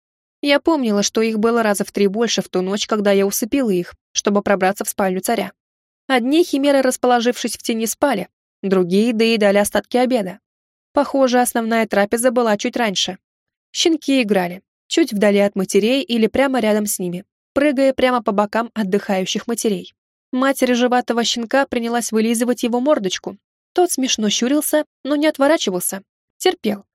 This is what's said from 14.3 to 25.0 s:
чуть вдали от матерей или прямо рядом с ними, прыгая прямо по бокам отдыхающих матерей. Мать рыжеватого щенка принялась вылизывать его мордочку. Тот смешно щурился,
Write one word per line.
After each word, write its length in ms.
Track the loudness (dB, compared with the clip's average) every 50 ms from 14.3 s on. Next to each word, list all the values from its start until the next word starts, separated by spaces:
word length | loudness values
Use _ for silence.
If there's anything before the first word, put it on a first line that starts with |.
| 2 0 0 -2 -6 -12 _ _ _ _ _
чуть 280 | -4 0 0 0 0 0
вдали 260 | 2 2 4 4 4
от 160 | 2 2 0
матерей 480 | -2 -2 2 2 2 2 4 2 0 0
или 240 | -2 0 0 0
прямо 320 | 0 2 2 0 0 0 0
рядом 260 | 0 0 0 0 0
с 140 | -4 -4 -6
ними, 260 | -6 -6 -6 -8 -12 _ _ _ _ _ -2
прыгая 380 | 0 2 2 2 2 2 2
прямо 300 | 2 2 0 0 0 0
по 120 | -2 0 0
бокам 360 | 0 0 0 0 -4 -4 -4 -4
отдыхающих 720 | -6 -4 -2 -2 -2 -2 0 -2 -2 -2 -4 -6 -6 -6
матерей. 480 | -6 -6 -4 -2 -2 -4 -4 -8 -14 _ _ _ _ _ _ _ -6
Мать 300 | -4 0 0 0 0 0
рыжеватого 640 | 0 0 2 2 0 2 0 0 0 0 -2 -2 -2
щенка 420 | -2 -4 -6 -6 -2 0 0 0
принялась 460 | 0 -4 -4 -4 -2 -4 -4 -4 -2
вылизывать 500 | 0 0 2 2 0 0 0 -2 -2 -2
его 180 | -2 -2 -2 0
мордочку. 580 | 2 2 0 2 0 -4 -6 -6 -10 -12 -14 -14 _ _ _ _ _ _ 0
Тот 180 | 2 2 2
смешно 380 | 2 -2 -2 -2 -2 0 0 0
щурился, 560 | 0 0 0 0 0 0 0 0 0 -2 -2 _ _ _